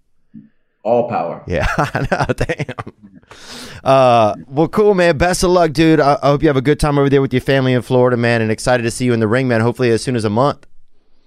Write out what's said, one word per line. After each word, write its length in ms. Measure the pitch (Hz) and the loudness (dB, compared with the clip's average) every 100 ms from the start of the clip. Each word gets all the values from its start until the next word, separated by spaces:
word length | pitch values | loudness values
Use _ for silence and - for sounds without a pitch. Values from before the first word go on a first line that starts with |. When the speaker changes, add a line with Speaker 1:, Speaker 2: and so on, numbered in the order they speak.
| _ _ _ - - _ _ _ | _ _ _ -20 -20 _ _ _
Speaker 1:
All 260 | 104 120 113 | 0 0 0
power. 340 | 95 82 71 - | -4 -6 -10 -6
Speaker 2:
Yeah, 180 | 87 - | -4 -2
<laughs> 60 | - | -2
I 300 | 147 - 143 | -4 -4 -4
know. 240 | 175 135 | -4 -4
Damn. 600 | - - 170 147 - - - 101 - _ - - - - - | -4 -4 -6 -8 -10 -14 -18 -20 -20 _ -20 -20 -20 -18 -8
Uh, 520 | - 135 127 117 107 95 - | 0 4 4 4 2 -2 -8
well, 220 | 135 160 | -2 -2
cool, 240 | - 208 | 2 2
man. 240 | 190 170 151 | 4 2 2
Best 260 | 175 180 | 0 0
of 60 | 180 | 0
luck, 240 | 180 165 | 2 0
dude. 260 | 147 160 156 | 2 2 4
I, 180 | 139 147 | 2 2
I 40 | 135 | 0
hope 120 | 143 | 2
you 60 | 156 | 2
have 80 | 135 | 0
a 60 | |
good 180 | 131 147 | 0 0
time 180 | 151 143 | 0 0
over 120 | 139 | 2
there 120 | 139 | 2
with 120 | 135 | 2
your 80 | 127 | -2
family 320 | - 135 131 | 0 0 2
in 80 | 123 | -2
Florida, 340 | - 127 123 120 | 0 2 2 2
man, 260 | 117 117 | 0 0
and 100 | 110 | -2
excited 320 | 110 - 123 | -4 0 0
to 80 | 117 | -2
see 120 | - | -4
you 80 | 123 | -2
in 60 | 113 | 0
the 80 | 110 | 0
ring, 220 | 123 127 | 0 0
man, 100 | 113 | 0
hopefully 300 | 117 120 123 | 0 0 0
as 100 | 110 | 0
soon 140 | - 123 | -2 -4
as 80 | |
a 60 | 107 | -2
month. 360 | 104 143 - - - - - _ - | 0 -2 -2 -12 -20 -20 -20 _ -20